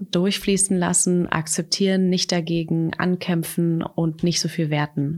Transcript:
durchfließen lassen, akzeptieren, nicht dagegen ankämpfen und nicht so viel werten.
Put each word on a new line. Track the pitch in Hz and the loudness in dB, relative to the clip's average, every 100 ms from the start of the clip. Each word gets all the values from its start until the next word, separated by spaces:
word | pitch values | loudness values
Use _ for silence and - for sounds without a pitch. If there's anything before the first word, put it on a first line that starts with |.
| 190 | -2
durchfließen | 180 190 196 - 196 - 185 | 0 0 0 0 0 2 2
lassen, | 175 175 - 180 170 | 2 0 2 2 2
akzeptieren, | 160 160 - 165 - 196 190 185 | -2 -2 -4 -4 0 2 2 2
nicht | 185 - | 2 0
dagegen | 180 165 170 165 165 165 - | -2 0 -2 0 0 -2 -2
ankämpfen | 180 180 - 170 160 - 170 165 | 0 0 0 -2 -2 0 0 2
und | - - 165 160 | -2 -2 -2 0
nicht | 175 160 | 0 0
so | 170 | -2
viel | - 156 | -2 0
werten. | 151 147 - 143 | 0 -2 -2 -2